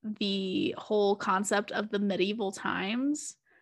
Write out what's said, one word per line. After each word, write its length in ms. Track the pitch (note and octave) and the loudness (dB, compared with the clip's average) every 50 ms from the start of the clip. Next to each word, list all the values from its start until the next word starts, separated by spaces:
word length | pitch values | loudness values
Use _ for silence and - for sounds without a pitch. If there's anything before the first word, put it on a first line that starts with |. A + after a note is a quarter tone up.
| - | -8
the 680 | G#3+ G#3 - G#3+ G3 G3 G3 F#3+ F#3 F#3+ G3 - - - | -8 -4 -2 0 0 0 0 0 0 0 0 0 0 -2
whole 380 | - - - G#3+ G#3 G3+ G3 G3+ | -4 -4 0 2 4 4 4 4
concept 560 | G3+ - G#3 F#3 F#3+ G#3 - G#3+ G3+ G#3+ - | 2 2 0 2 2 2 2 0 0 0 -2
of 180 | - G#3+ G#3 G#3+ | -4 -4 -4 -2
the 100 | G#3 G3+ | 0 0
medieval 520 | G3+ G3+ F#3 F3 F3+ G3 G#3 A#3 G3+ F#3+ | 0 2 2 2 2 2 0 0 -2 -2
times 840 | G3+ - - - - F3+ F#3 G3 A3+ B3 C4+ C#4+ D4+ D4 - - - _ _ _ _ _ | -2 -2 -2 -2 -2 -2 -2 -2 -2 0 0 0 0 -2 -4 -12 -14 _ _ _ _ _